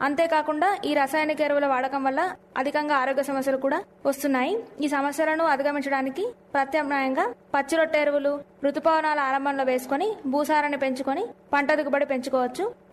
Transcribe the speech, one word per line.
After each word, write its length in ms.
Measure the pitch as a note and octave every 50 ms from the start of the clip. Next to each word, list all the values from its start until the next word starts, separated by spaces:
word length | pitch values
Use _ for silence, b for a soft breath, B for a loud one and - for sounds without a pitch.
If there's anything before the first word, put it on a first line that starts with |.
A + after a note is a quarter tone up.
| B3+
అంతేకాకుండా 760 | C#4+ D4 D4 E4 E4 D#4 D#4 D4+ D4+ D4+ D4+ E4+ G4 G4+ - -
ఈ 100 | C#4+ D4
రసాయనిక 460 | D4 C#4 C4+ D4+ D#4 D4+ D4+ D4+ D4+
ఎరువుల 260 | D4+ C#4+ C#4+ C#4+ C#4+
వాడకం 380 | C#4 C4 B3+ C4 C4+ C#4 C#4 C4+
వల్ల 300 | C4+ C4+ D4 F4 F#4 - - - _ -
అధికంగా 380 | - C4 C#4+ C#4+ D4+ D4+ D4 D4
ఆరోగ్య 280 | C#4 B3+ C4+ C4+ C#4 C4+
సమస్యలు 340 | C4+ C#4 C4+ C4 C#4 C4+
కూడా 280 | C4 C4+ C4+ C#4+ F4 G4+ - - - -
వస్తున్నాయి. 580 | C#4 C4+ C#4 - C#4+ C4+ B3+ B3+ D#4 G4+ A#4 A4+ - - -
ఈ 80 | C#4+ C#4+
సమస్యలను 560 | C#4+ C#4 C#4 C#4+ C#4+ - D#4+ D#4 D#4 D#4+ E4
అధిగమించడానికి 840 | D#4+ C#4+ C4 C#4 C#4+ C#4+ D4 C#4 C#4 C#4 C4+ C4 C4+ C4 E4+ G4+ B4 - - - - -
ప్రత్యామ్నాయంగా 800 | C#4 C#4 C#4 D4 D#4 D4 C#4 C#4+ C#4 C4+ C4 C4 D4 F#4 A#4+ A#4+ - - - -
పచ్చిరొట్ట 400 | C#4 C#4 C4+ D#4+ D#4+ D#4+ D#4 D#4
ఎరువులు 440 | D4+ D4 D4 C#4+ C#4+ C#4 C#4+ C#4+ C#4+ - - - - -
ఋతుపవనాల 560 | C#4 C#4+ D#4 - E4 D#4+ D#4+ D#4 D#4 D4+ D4
ఆరంభంలో 440 | C#4 C4 C4 C#4 C#4 C#4+ C#4 C#4 C4+
వేసుకొని 480 | C4 B3+ B3+ B3+ - C#4 C#4 F#4 A4 G#4 - -
భూసారాన్ని 520 | C4+ B3+ D4 D4 D4 D#4 D4+ D4 D4 C#4+ C4+
పెంచుకొని 480 | C#4 C4 B3+ B3+ C4+ C4+ C4+ F4 A4 - - - - - -
పంట 200 | C#4+ C#4+ C4 D4+
దిగుబడి 340 | D4 D4+ C#4+ C4 C#4+ C#4+
పెంచుకోవచ్చు. 680 | C#4 C4+ B3+ B3 C4+ B3+ C4 B3 B3 B3 - F#4 A#4+ A#4+ - - _